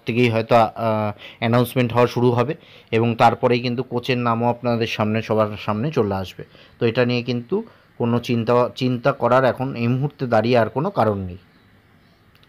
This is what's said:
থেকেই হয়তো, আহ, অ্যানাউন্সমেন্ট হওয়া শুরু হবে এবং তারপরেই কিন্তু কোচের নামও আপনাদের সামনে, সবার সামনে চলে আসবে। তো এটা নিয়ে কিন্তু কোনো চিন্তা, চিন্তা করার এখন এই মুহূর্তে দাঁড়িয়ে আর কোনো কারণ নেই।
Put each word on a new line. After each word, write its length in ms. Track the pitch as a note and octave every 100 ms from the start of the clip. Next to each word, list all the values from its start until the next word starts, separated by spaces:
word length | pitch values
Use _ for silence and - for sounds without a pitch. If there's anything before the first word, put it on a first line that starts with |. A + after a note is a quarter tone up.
| -
থেকেই 240 | A#2 B2
হয়তো, 260 | A2+ A2+ A#2+
আহ, 160 | G#2+ - A2+ G#2+ G#2+ - - -
অ্যানাউন্সমেন্ট 540 | A#2 A#2+ A#2+ C3 A#2+
হওয়া 140 | A#2 A#2+
শুরু 240 | B2 B2
হবে 240 | A#2+ A#2+ E3 - - -
এবং 240 | A2+ A#2 A2+
তারপরেই 440 | A#2+ A2+ B2+ B2
কিন্তু 240 | B2 A#2+
কোচের 340 | B2+ A#2+ B2+ B2
নামও 320 | A#2+ A2+ A#2+
আপনাদের 380 | A#2+ B2 A#2 A2+
সামনে, 340 | - G#2+ A2
সবার 360 | A2 A2 G#2+ G#2 -
সামনে 260 | G#2 D3
চলে 240 | C#3+ G#2 F#2+
আসবে। 280 | F#2 - - - - -
তো 60 | A#2
এটা 200 | A#2+ B2
নিয়ে 160 | A#2+
কিন্তু 420 | B2 A#2+ A#2+ G3 A#3 _ _ -
কোনো 220 | A#2+ A#2+
চিন্তা, 500 | - A#2 A2+ A#2+ A#2 -
চিন্তা 360 | B2+ B2 C#3
করার 340 | C3 A#2 B2+ B2+
এখন 300 | G#2+ C3 A#2+
এই 120 | A#2
মুহূর্তে 400 | C3 C#3+ - B2+
দাঁড়িয়ে 300 | A2+ A2+ B2
আর 120 | G#2+
কোনো 200 | C3 F#3
কারণ 280 | C#3 A2 G2
নেই। 200 | F#2 F2+ _ _ _ _ _ _ _ _ _ _